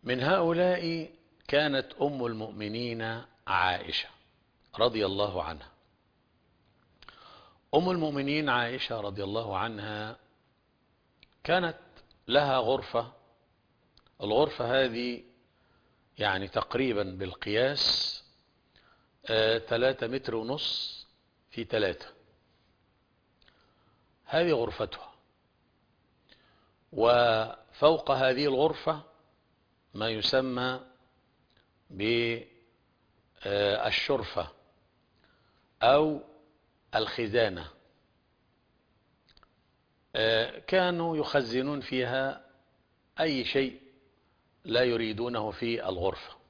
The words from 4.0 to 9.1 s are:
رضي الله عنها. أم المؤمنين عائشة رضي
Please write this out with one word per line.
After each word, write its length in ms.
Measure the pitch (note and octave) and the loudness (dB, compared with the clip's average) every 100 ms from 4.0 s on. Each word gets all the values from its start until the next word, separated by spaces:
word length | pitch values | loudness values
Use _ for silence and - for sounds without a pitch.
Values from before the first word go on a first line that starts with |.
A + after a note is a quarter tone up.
| - - _ _ _ _ _ - | -8 -14 _ _ _ _ _ 0
رضي 260 | A#2+ A2+ G2 | 2 2 0
الله 380 | G2 G#2 F#2 | 0 -2 -2
عنها. 280 | D#2 D#2+ D2 _ _ _ _ _ _ _ _ _ _ _ _ _ - - - - - _ _ D3 | -6 -8 -16 _ _ _ _ _ _ _ _ _ _ _ _ _ -20 -20 -20 -20 -20 _ _ 2
أم 140 | F3+ | 4
المؤمنين 600 | F3+ D#3 C#3+ C#3 D3+ D3+ | 2 0 -2 0 0 2
عائشة 520 | B2 A#2 C3 - A#2 | 0 0 -4 -6 -4
رضي 220 | G2+ | -6